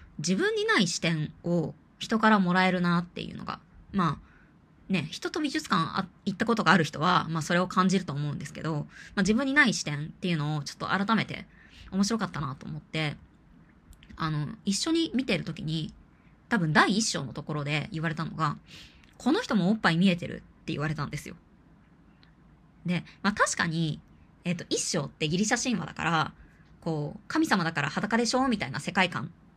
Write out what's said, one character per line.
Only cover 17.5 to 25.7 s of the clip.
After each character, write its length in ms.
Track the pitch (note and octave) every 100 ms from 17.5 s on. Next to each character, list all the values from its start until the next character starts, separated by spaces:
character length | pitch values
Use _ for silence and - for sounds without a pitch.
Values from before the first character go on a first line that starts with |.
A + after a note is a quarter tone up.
ろ 100 | D3+
で 240 | C#3+ D3+ C#3
言 100 | D#3+
わ 60 | E3
れ 60 |
た 100 | D3+
の 80 | D#3
が、 240 | - D#3+ - - - - - - -
「こ 140 | -
の 80 | F#4+
人 120 | B4+
も 160 | G#3+ F3
お 40 |
っ 40 | A3
ぱ 120 | F3+
い 60 | E3
見 120 | F#3+
え 80 | F3
て 100 | -
る」 160 | - - -
っ 20 |
て 80 | -
言 80 | D3
わ 80 | D#3
れ 60 |
た 100 | D3+
ん 60 | -
で 60 | D3
す 120 | -
よ。 80 | - - - - - - - - - - - - - - - E3+
で、 180 | F3 - -
ま 80 | F#3+
あ、 20 |
確 240 | G#3 D5 -
か 100 | F3
に、 340 | D#3+ D#3+ - - - - -
え 80 | F3
っ 40 | F3
と、 80 | -
一 120 | A4+
章 220 | - E3
っ 40 | C#3+
て 180 | - D#3
ギ 80 | F3
リ 80 |
シ 80 | A3
ャ 100 | A#3+
神 160 | C4